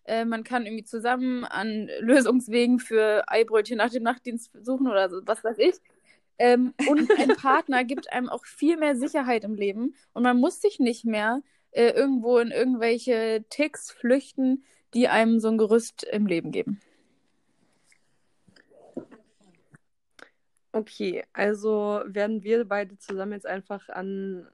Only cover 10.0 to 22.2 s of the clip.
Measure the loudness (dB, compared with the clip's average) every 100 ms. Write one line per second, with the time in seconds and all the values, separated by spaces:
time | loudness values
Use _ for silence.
10 | _ -2 2 4 2 2 -2 0 -2 0
11 | -4 -2 0 -2 -6 _ _ 2 4 4
12 | 2 2 2 2 2 0 0 0 0 0
13 | 0 0 0 -4 -4 -4 -4 -4 -18 -4
14 | 2 2 0 -2 0 0 _ _ _ 0
15 | 2 4 4 2 2 0 2 2 0 -12
16 | -6 -2 -2 -2 -4 -6 -6 -8 _ _
17 | _ _ _ _ _ _ _ _ _ _
18 | _ _ _ _ _ _ _ _ -18 -18
19 | -18 -20 _ _ _ _ _ _ _ _
20 | _ _ -20 _ _ _ _ -8 -8 -8
21 | -8 -8 -10 -4 -2 -2 -2 -2 -2 -4
22 | -6 -6